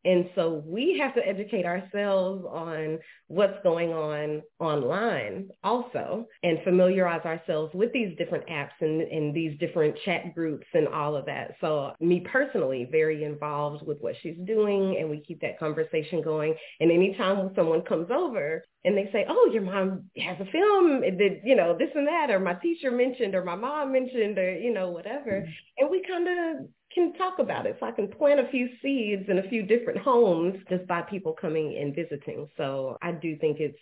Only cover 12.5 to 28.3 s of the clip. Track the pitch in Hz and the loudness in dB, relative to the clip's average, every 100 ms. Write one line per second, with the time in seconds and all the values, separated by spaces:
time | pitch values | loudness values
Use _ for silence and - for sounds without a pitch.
12.5 | 202 135 131 123 156 156 156 151 147 151 | 0 0 -2 0 2 2 0 -4 -6 -6
13.5 | 147 147 147 - 147 - - 160 165 185 | -2 -4 -6 -8 -6 -6 -6 -10 -10 -2
14.5 | 220 208 202 190 190 160 151 - 165 156 | 2 2 2 2 0 -2 -6 -10 -6 -6
15.5 | - 156 156 160 165 151 170 156 156 151 | -4 -4 -2 0 -2 -2 -2 0 0 0
16.5 | 160 - - 165 170 196 196 190 196 190 | -2 -8 2 4 6 4 2 0 0 0
17.5 | 190 165 160 - 175 170 269 349 214 147 | 2 2 2 2 -2 0 0 0 -2 -4
18.5 | 160 - _ 180 196 202 226 - 381 403 | -4 -8 _ 0 2 0 -2 0 6 6
19.5 | 214 185 196 190 190 - - 170 180 190 | 6 0 0 0 -2 -10 -8 -6 -6 -4
20.5 | 320 415 403 349 269 196 185 202 165 214 | 2 4 6 6 4 2 4 2 2 4
21.5 | 247 170 180 240 302 285 339 294 190 190 | 6 6 2 0 0 0 2 2 2 2
22.5 | 185 339 339 277 240 254 247 208 190 180 | -2 -2 -2 -2 2 0 0 -2 0 -2
23.5 | 196 247 302 277 262 254 247 208 196 185 | -4 -4 -4 0 0 0 -2 0 0 -2
24.5 | 175 240 208 185 170 185 277 262 196 160 | -2 -2 -2 -4 -6 -8 -8 -4 -4 -6
25.5 | - _ - 294 370 370 359 349 349 330 | -14 _ -2 0 0 -2 -2 -2 0 -2
26.5 | 285 - _ _ - 339 - 370 370 196 | -4 -10 _ _ 0 0 0 -4 0 -2
27.5 | 139 - - 226 233 202 - 294 | 0 -4 -4 -6 -4 -6 2 4